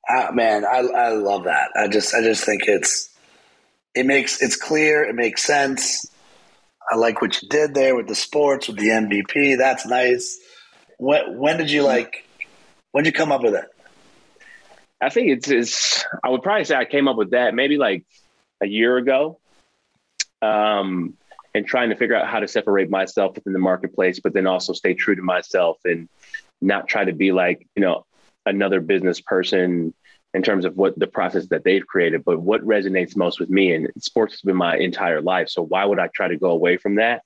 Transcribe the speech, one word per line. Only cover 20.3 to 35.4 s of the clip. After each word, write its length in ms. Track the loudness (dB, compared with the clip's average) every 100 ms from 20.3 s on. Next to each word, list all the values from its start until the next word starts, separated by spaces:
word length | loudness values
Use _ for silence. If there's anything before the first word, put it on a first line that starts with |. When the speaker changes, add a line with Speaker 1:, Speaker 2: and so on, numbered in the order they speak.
| _
Speaker 2:
um, 720 | 0 2 2 0 -2 -4 -6 -10 _ -20 _
and 120 | -6 -2
trying 240 | -2 0
to 60 | -2
figure 200 | 0 0
out 100 | 0
how 140 | -4
to 80 | -2
separate 420 | -2 0 0 2
myself 460 | -2 -2 0 -2 -4
within 160 | -6
the 60 | 0
marketplace, 640 | 0 0 -2 0 0 0
but 140 | -2
then 120 | 0 0
also 260 | -2 -4
stay 220 | -4 -2
true 200 | -2 0
to 80 | 0
myself 560 | 0 -4 -2 0 0 0
and 240 | -4 -4 -8 _ -18 -18 _ _
not 280 | -2 -2 -2
try 160 | -2
to 80 | -2
be 200 | 0 2
like, 340 | 2 0 -2 _
you 60 | -2
know, 240 | 0 -2 _ _ _ _
another 360 | -4 0 0 0
business 400 | 0 0 0 -4
person 720 | -2 -2 0 0 0 0 -4 -8 _ _ _
in 100 | -2
terms 220 | 0 0
of 120 | -2 0
what 200 | 0 0
the 80 | -4
process 400 | -2 -2 -4 -4
that 160 | -2
they've 220 | 2 0 0
created, 380 | 0 0 0
but 140 | -2 0
what 260 | 0 0
resonates 520 | 2 0 0 -2 -2 -2
most 240 | -2 -2
with 100 | 0
me. 220 | 2 2
And 180 | 2 -2 -6
sports 360 | -4 -2 -2
has 80 | -2
been 120 | -2
my 220 | 0 0 0
entire 440 | -2 -2 -2 -2
life. 280 | 0 -2